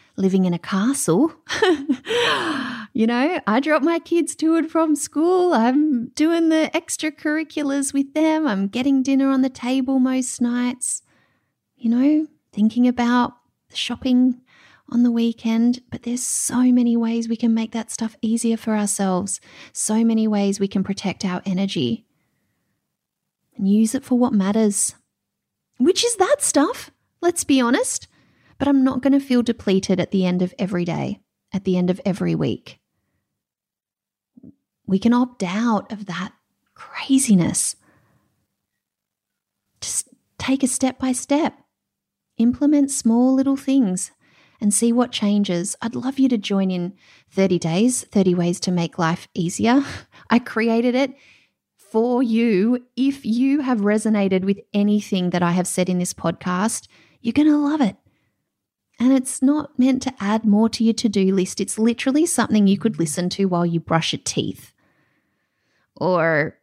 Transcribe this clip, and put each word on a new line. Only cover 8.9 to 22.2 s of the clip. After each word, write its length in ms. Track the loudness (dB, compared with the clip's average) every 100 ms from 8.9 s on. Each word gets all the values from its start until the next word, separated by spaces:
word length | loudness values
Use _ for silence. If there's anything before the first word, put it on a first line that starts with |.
| 2
dinner 260 | 2 2 2
on 120 | 2
the 80 | 0
table 500 | -2 -4 -2 0 0
most 400 | 2 0 -4 -2
nights, 600 | -2 0 -2 -4 -8 -8 _ _ _ _ _ _ _ _
you 140 | -2
know, 360 | 2 2 2 -2 _ _
thinking 360 | 0 0 4 2
about 460 | 2 2 2 0 -4 _ _ _
the 80 | -10
shopping 640 | -8 -4 0 4 2 0 _ _ _ _ -4
on 120 | 0
the 80 | 2
weekend. 680 | 2 -2 -2 -2 2 2 0 -6
But 120 | -12
there's 200 | -8 -6
so 500 | -4 -4 -2 2 4
many 240 | 4 2 0
ways 320 | 0 -2 -4
we 80 | -2
can 180 | 0
make 180 | 0 -2
that 180 | -6 -8
stuff 260 | -6 -8 -6
easier 340 | -4 -2 -2 -2
for 200 | -2 -2
ourselves, 640 | -2 -2 -2 -2 -4 -10 -14 -20 -16
so 320 | -8 -2 0
many 220 | 2 2 2
ways 340 | 0 0 0
we 80 | -2
can 160 | -2
protect 400 | -4 -4 -6 -4
our 180 | -6 -6
energy 600 | -4 -2 -2 -2 -2 -4 _ _